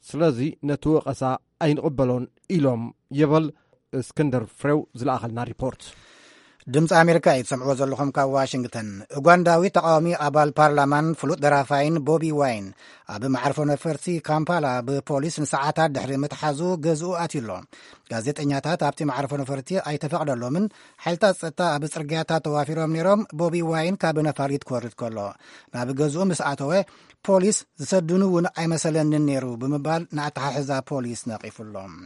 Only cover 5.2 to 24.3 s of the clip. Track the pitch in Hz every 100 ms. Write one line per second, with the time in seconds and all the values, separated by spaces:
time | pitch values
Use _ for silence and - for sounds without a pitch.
5.2 | 117 113 120 117 131 - - - - -
6.2 | - - _ _ - 131 160 175 165 165
7.2 | 180 135 120 131 127 131 135 131 143 131
8.2 | 139 135 135 135 120 117 107 98 101 143
9.2 | 143 175 170 165 185 185 165 160 170 170
10.2 | 147 143 147 139 151 147 139 147 160 160
11.2 | 139 143 147 143 135 143 147 165 135 160
12.2 | 160 151 139 110 98 - - - _ 104
13.2 | 131 131 143 139 147 143 165 147 - 175
14.2 | - 151 151 175 147 123 120 139 131 143
15.2 | 151 156 147 147 143 160 160 135 123 135
16.2 | 143 - 156 143 175 185 151 156 175 175
17.2 | 165 151 110 90 - - - - _ 117
18.2 | 113 147 147 143 147 175 147 - 151 131
19.2 | 139 143 131 139 131 185 - 147 - 170
20.2 | 151 127 120 151 208 - - _ - 170
21.2 | 208 185 165 - 175 147 151 165 147 160
22.2 | 160 165 151 147 139 160 160 160 170 208
23.2 | 214 151 170 170 165 160 160 196 170 151
24.2 | 151